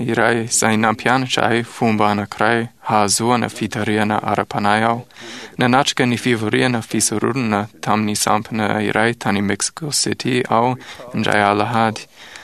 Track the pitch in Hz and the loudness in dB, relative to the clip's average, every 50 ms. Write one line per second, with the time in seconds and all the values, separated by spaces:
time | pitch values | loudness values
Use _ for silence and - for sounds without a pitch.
0 | 120 120 117 117 110 117 117 120 113 117 - - - 113 110 107 113 110 110 - | -2 -2 0 2 2 2 2 0 -2 -2 -2 0 2 2 2 2 2 2 0 0
1 | - 117 123 135 131 127 - - - 110 113 117 113 - - - 127 113 107 107 | 2 2 2 2 0 -2 -2 0 0 2 0 0 -2 -4 -4 -2 0 2 2 2
2 | 107 104 104 104 101 - - - 107 113 117 117 117 117 - _ - - 117 107 | 2 2 2 0 -2 -4 -2 0 0 2 2 0 -2 -4 -8 _ -4 0 2 2
3 | 101 98 - - 113 120 123 117 113 107 - - 110 98 - 113 104 110 107 107 | 2 2 0 0 0 2 0 0 0 -4 -4 -6 -6 -4 -4 -4 -2 0 0 0
4 | 107 107 107 - - 110 104 - 101 - - 113 104 104 104 110 113 117 117 120 | 2 0 0 0 -2 -2 -2 -2 -2 -2 -4 -2 0 2 2 2 2 0 0 -2
5 | - - - - - - - - - - - - 127 120 127 135 143 - - - | -6 -12 -16 -18 -16 -16 -16 -16 -16 -8 -2 0 2 4 4 4 2 2 0 0
6 | 135 120 120 110 - 127 120 110 110 107 - 127 131 127 123 113 107 - - 110 | 0 0 0 0 0 0 0 0 0 0 0 2 2 2 0 -2 -4 -2 -2 0
7 | - - 113 107 110 117 120 135 120 110 104 101 104 110 - - - - 104 107 | 0 0 0 0 -2 0 0 0 0 0 0 0 -2 -4 -8 -8 -2 0 0 0
8 | 107 104 107 - - - 107 107 110 - 117 110 107 101 107 107 104 104 104 107 | 0 0 -2 0 0 2 0 0 0 -4 -4 -2 -2 0 0 -2 -2 0 2 2
9 | 110 117 117 - - 120 101 101 101 98 104 - - - - - 160 147 - - | 2 2 0 -2 -2 0 0 0 0 0 -2 -2 -4 -6 -6 -8 -6 -4 -2 -2
10 | - 107 107 - - 123 127 127 - - 113 113 120 127 123 127 - - - - | -2 -2 -4 -2 -2 0 0 0 2 2 2 4 4 2 0 -4 -8 -14 -18 -18
11 | 131 120 - 113 107 107 107 104 101 101 101 104 104 110 117 113 113 110 107 - | -14 -8 -4 -2 0 2 4 4 4 4 4 2 2 0 2 2 2 2 0 -4
12 | - - - - - - - - | -10 -18 -20 -20 -20 -20 -20 -20